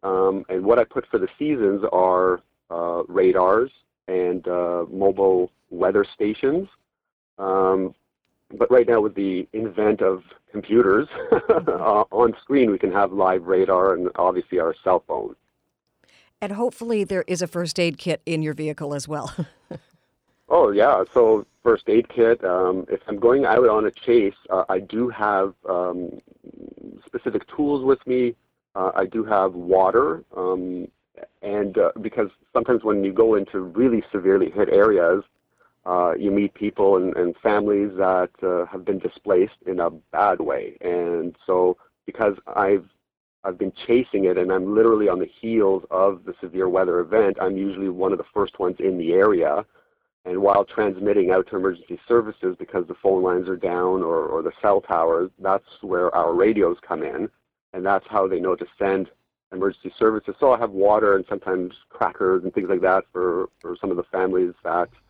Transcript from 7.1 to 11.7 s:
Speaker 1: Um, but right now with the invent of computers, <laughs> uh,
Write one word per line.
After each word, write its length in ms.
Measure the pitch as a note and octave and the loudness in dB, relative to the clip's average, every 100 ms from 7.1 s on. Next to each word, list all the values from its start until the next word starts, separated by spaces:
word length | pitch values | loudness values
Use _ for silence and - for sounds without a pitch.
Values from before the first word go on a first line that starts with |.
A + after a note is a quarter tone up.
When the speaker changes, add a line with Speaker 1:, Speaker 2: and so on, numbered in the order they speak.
| _ _ _ | _ _ _
Speaker 1:
Um, 560 | G2 F#2+ F#2+ F#2+ F#2+ - _ _ _ _ _ - | -2 0 2 2 -2 -8 _ _ _ _ _ -4
but 120 | A#2+ | 4
right 160 | B2+ A#2 | 4 4
now 120 | A#2 | 2
with 140 | G#2+ | 0
the 340 | G2 G2 F#2 - | -2 -4 -4 -6
invent 480 | A2 A2+ F#2 G#2+ G#2+ | -8 -8 -2 0 2
of 220 | F#2+ F#2 - - _ | 0 -2 -8 -20 _
computers, 560 | G#2+ G2+ A2 G2 G2+ D3+ - | -12 0 2 4 2 0 -8
<laughs> 120 | - A3 - | -2 -2 2
uh, 540 | A3 E3 | 0 0